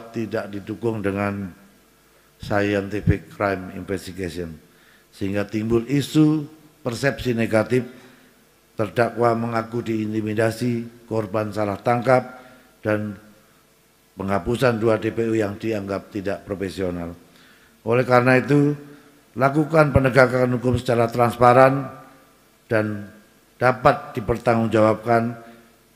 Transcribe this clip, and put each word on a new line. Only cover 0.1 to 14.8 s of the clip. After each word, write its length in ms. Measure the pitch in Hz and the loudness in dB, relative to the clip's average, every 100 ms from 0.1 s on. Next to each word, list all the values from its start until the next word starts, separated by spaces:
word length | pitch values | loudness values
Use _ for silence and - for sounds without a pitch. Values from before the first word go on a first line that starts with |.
| 113 | -8
tidak 320 | 110 107 101 | -6 -6 -6
didukung 560 | 101 95 104 117 110 | -10 -12 -6 -4 -4
dengan 480 | 98 98 101 101 98 82 - _ _ _ _ _ _ _ | -4 -2 -4 -4 -10 -14 -20 _ _ _ _ _ _ _
scientific 920 | - 104 101 101 98 101 - 98 - - | -2 0 2 0 -2 -2 0 0 -4 -4
crime 400 | 101 95 92 95 | -2 -2 -6 -12
investigation, 800 | 90 92 95 87 90 82 85 78 - _ _ _ _ | -8 -8 -8 -10 -8 -8 -10 -12 -20 _ _ _ _
sehingga 320 | - 98 101 | -8 -4 -4
timbul 400 | 101 107 110 117 117 | -4 -4 0 0 0
isu 560 | 143 131 156 151 156 143 - - _ | -2 0 2 4 2 -4 -14 -20 _
persepsi 560 | 127 113 135 117 127 117 | -8 -4 -2 -2 -2 -2
negatif, 480 | 110 107 107 127 123 - - - _ _ _ _ _ - | 2 2 2 0 -2 -10 -20 -20 _ _ _ _ _ -6
terdakwa 560 | 104 123 117 110 117 117 | -4 0 0 2 0 0
mengaku 480 | 117 113 113 117 | -2 -4 -4 -6
diintimidasi, 1200 | 107 113 107 110 107 107 113 110 123 117 117 - - | -4 -4 -4 -4 -4 0 0 0 -2 -4 -6 -14 -8
korban 440 | 110 107 110 104 | -6 -4 -4 -4
salah 280 | 101 104 95 | -4 -4 -2
tangkap, 640 | - 120 117 127 123 - - - _ _ | 0 0 2 2 2 -10 -20 -20 _ _
dan 400 | 113 107 107 98 - - _ _ _ _ _ _ _ - | -2 -2 -4 -10 -18 -20 _ _ _ _ _ _ _ -8
penghapusan 640 | 95 98 87 120 131 | -2 -2 -2 0 0
dua 160 | 113 | 2